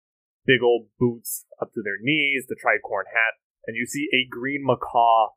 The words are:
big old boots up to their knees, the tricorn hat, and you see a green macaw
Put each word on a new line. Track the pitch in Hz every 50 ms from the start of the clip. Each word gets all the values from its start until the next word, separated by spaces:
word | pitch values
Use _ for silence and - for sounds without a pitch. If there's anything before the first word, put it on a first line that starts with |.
| _ _ _ _ _ _ _ _ -
big | - 131 120 120
old | 120 120 117 110 _ _ -
boots | 127 123 117 117 - - - - - _ - -
up | - - -
to | 117 104
their | 101 98 98
knees, | 107 127 151 156 147 139 139 135 120 -
the | 117
tricorn | - - 123 110 107 - - 113 98 95 - -
hat, | 117 113 113 - _ _ _ _ _ -
and | - 113
you | 117 123
see | 120 - 143 143 - -
a | 127 127 127
green | 120 120 120 135 143 143 139
macaw | 131 123 120 - - - 123 117 117 113 113 110 - _